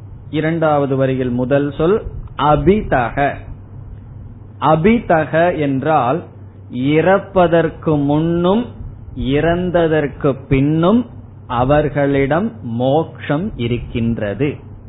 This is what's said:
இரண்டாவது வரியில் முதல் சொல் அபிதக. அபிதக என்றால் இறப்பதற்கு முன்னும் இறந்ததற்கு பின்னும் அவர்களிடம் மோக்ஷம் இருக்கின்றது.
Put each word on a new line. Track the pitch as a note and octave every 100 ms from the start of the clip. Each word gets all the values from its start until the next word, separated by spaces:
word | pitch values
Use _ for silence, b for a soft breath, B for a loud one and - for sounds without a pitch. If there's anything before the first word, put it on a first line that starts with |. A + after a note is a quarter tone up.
| - - -
இரண்டாவது | D3+ D#3 E3 D#3 D3 C#3 C3+
வரியில் | C3+ C3 B2+
முதல் | B2 B2+ C#3+ C#3+
சொல் | - D#3+ G#3+ - - - -
அபிதக. | C#3+ D3 C#3+ G#3+ - C3+ A2+ A2+ C#3 F#2 - - - - - - - - - - - -
அபிதக | C3+ D#3+ F3+ A#3 - E3 C#3+ D#3 F3 D#3+
என்றால் | C#3+ C3+ C#3 D3+ B2 C3 - - - - - B2 C3+
இறப்பதற்கு | D#3 D#3+ G3 G3 F#3+ F3 E3 D#3+ - - D3
முன்னும் | C#3+ D3 E3 E3+ F3 G#3+ B3 - - - - - A#2+
இறந்ததற்கு | C#3+ D#3+ F3 F3+ E3+ E3 D#3 D3 - D3 C3
பின்னும் | - C3+ C#3 D#3+ E3+ A#3 A#3 - - - -
அவர்களிடம் | B2 B2+ D3 D3+ C#3+ C#3 C#3 C3+ D#3 A3+ A3+ A#2
மோக்ஷம் | A#2 B2+ D3 D#3+ - - D3 G#3 -
இருக்கின்றது. | A#2 A#2+ - A#2+ A#2 A2+ G#2 G2 C#3+ - - -